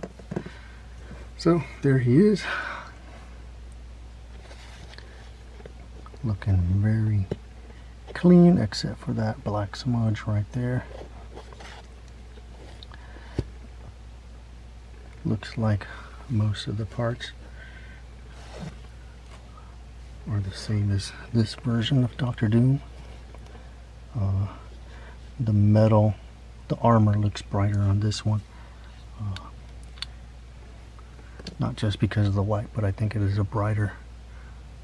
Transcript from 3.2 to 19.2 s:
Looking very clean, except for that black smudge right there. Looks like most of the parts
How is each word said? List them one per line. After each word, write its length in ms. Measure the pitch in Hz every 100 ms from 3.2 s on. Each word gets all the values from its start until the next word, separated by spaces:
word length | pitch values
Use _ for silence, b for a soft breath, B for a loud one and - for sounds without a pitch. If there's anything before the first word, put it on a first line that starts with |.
| B B B - - - - - - - - - B B B B B B B B B B B - - - - - - - 117
Looking 320 | 98 - 92
very 680 | 87 98 104 110 110 104 92 - - - B B B B -
clean, 440 | - 180 175 175 180
except 420 | 110 - - 110
for 140 | -
that 320 | 113 110 110 -
black 320 | 104 101 -
smudge 460 | 123 117 113 104
right 280 | - 104 104
there. 340 | 127 123 127 - - - - - - - - - - - - - - - - - - B B B B B B B B B - - - - - - - - - - - - - - - - -
Looks 340 | - 110 - -
like 300 | 110 101 - B B B B
most 380 | 113 107 101 -
of 80 | 104
the 100 | 107
parts 460 | - 117 120 - - B B B B B B B - - - - - 180 - - - - -